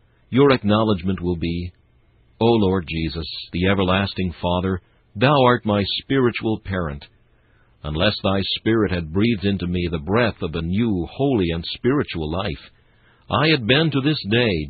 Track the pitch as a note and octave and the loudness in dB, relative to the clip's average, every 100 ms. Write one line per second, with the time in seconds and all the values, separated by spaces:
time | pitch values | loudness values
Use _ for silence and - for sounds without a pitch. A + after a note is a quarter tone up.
0 | _ _ - A#2+ C#3+ B2+ G2+ G#2 A2 F#2 | _ _ -4 4 4 4 2 2 2 0
1 | F#2 F#2 F2 F2 E2+ E2+ F2+ - _ _ | -2 -2 -2 -2 -2 -4 -6 -12 _ _
2 | _ _ _ - A2+ A#2 G2 F#2+ D2+ D#2+ | _ _ _ -2 2 4 4 0 -2 -4
3 | D#2+ E2 D#2+ - - F2 F#2 G2 F#2 F#2 | -4 -4 -10 -12 -8 -2 0 2 2 2
4 | G2 - F#2 - F2 F2+ F#2+ F#2+ - _ | 0 -2 -6 -4 -2 -2 -2 -4 -6 _
5 | _ G2+ B2+ D3 B2 B2 G#2+ G#2 G2 - | _ -2 2 4 4 2 2 0 0 -4
6 | - C3+ B2 - A2 G#2+ - F#2+ E2 C#2+ | -2 2 2 0 -4 -4 -4 -4 -4 -8
7 | - _ _ _ _ _ _ _ D2 D#2 | -14 _ _ _ _ _ _ _ -6 0
8 | G2+ - G2+ G2 F#2 - A2 A2+ G2 F2 | 0 0 0 0 -2 -4 0 2 2 -2
9 | D#2 F2 A#2 G#2 G2+ F#2+ F2 F2+ F2 E2 | -4 0 0 2 0 -2 -2 -2 -2 -4
10 | D2 G#2+ A2+ - F2 E2 E2 F#2+ A#2 F#2+ | -2 0 0 -2 -6 -4 -2 0 0 0
11 | D#2+ - C#3 A#2+ E2+ E2 D#2+ - A#2+ C#3+ | -4 -2 0 2 0 -2 -6 -4 0 0
12 | G#2+ E2+ D2+ F2 G2+ D2 - _ _ _ | -2 -4 -4 -4 -4 -8 -14 _ _ _
13 | _ _ - A2 D3+ D3+ G#2 C3+ D#3+ C#3 | _ _ -4 0 2 0 2 2 2 2
14 | C3+ D3+ G2 A#2 A#2+ E2+ D2+ | 0 0 0 2 2 0 -2